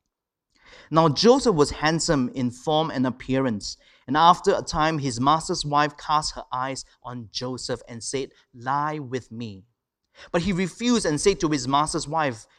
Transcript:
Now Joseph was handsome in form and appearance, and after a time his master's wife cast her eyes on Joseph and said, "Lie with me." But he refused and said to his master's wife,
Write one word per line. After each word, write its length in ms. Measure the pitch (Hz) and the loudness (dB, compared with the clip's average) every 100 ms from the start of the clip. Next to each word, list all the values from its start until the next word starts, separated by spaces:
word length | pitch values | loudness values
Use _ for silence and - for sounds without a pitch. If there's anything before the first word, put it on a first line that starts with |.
| _ _ _ _ _ _ _ - - | _ _ _ _ _ _ _ -20 -2
Now 200 | 156 160 | 4 4
Joseph 460 | 135 220 269 269 170 | 6 6 6 6 4
was 160 | 143 | 2
handsome 580 | - 151 160 - 147 123 | 2 0 0 2 2 0
in 180 | 131 123 | -2 -4
form 400 | 123 - 151 160 | -4 -2 0 0
and 160 | 123 127 | -2 -2
appearance, 720 | 123 - 131 135 104 - - _ _ - | -4 -4 -2 0 -4 -8 -14 _ _ -4
and 80 | 147 | 4
after 380 | 165 - 196 | 6 6 2
a 80 | 151 | 0
time 380 | 127 170 156 160 | 0 0 0 0
his 200 | 135 113 | -2 0
master's 460 | 135 160 160 175 147 | 2 2 0 -6 -2
wife 320 | 143 147 - | 0 0 -2
cast 380 | - 151 156 - | -2 -2 -2 -8
her 80 | - | -8
eyes 340 | 127 131 131 - _ | -6 -6 -8 -12 _
on 260 | 123 123 110 | -14 -14 -12
Joseph 500 | - 123 127 - 120 - | -10 -8 -8 -8 -10 -10
and 160 | 117 | -14
said, 260 | - 135 143 _ _ | -8 -6 -8 _ _
"Lie 460 | 123 120 143 151 156 | -12 -4 -2 -2 -6
with 320 | 131 127 - | -8 -8 -8
me." 320 | 113 117 95 - _ _ _ _ - - | -12 -12 -12 -20 _ _ _ _ -20 -6
But 120 | 180 | -2
he 100 | 170 | 0
refused 520 | 175 185 - 240 240 175 | -2 -2 -2 0 0 0
and 140 | 147 | 0
said 200 | 202 190 | 2 2
to 100 | 165 | 0
his 180 | 151 123 | -2 0
master's 400 | 143 151 160 139 | 0 0 -2 -4
wife, 380 | 160 151 110 - | -2 -2 -4 -12